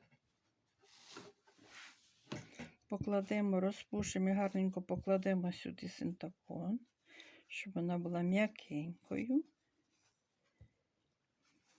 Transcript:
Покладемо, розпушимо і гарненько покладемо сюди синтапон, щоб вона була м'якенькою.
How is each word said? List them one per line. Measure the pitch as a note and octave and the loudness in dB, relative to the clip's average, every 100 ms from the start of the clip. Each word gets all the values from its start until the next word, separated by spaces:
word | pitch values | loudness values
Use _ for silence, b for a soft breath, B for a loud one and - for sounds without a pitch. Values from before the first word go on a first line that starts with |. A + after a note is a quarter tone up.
| - _ _ _ _ _ _ _ - - - - - - _ _ - - - - _ _ _ - B B B B _ | -14 _ _ _ _ _ _ _ -20 -20 -20 -18 -18 -20 _ _ -20 -18 -18 -20 _ _ _ -10 B B B B _
Покладемо, | G3+ - G3+ G3 G#3 G#3 F#3+ | -4 0 0 2 2 4 4
розпушимо | F#3 G#3 - G#3 G3 G3 F#3+ | 2 0 -4 -4 -2 2 4
і | |
гарненько | G3 G3 F#3+ F#3+ F#3 | 4 2 2 2 0
покладемо | F3+ F3+ - F#3+ F#3+ F#3+ F3 | -2 -2 4 4 4 2 0
сюди | F3+ - F3+ F3+ | -2 -8 -8 -10
синтапон, | - E3 F3+ F3 - - E3 E3+ A#3+ A#3+ _ B B B B B | -4 -4 -4 -8 -10 -10 -6 -2 -2 -4 _ B B B B B
щоб | - G3+ | -12 -6
вона | F#3 E3+ F3 | -2 0 0
була | E3+ F3 | 0 0
м'якенькою. | F3 F#3+ G#3+ G#3+ - D3 D#3+ E3+ - G3 A3+ C4 D#4+ _ _ _ _ _ _ _ _ _ _ _ - _ _ _ _ _ _ _ _ _ _ | 4 4 2 -2 -8 -6 -4 -8 -6 -4 2 2 2 _ _ _ _ _ _ _ _ _ _ _ -20 _ _ _ _ _ _ _ _ _ _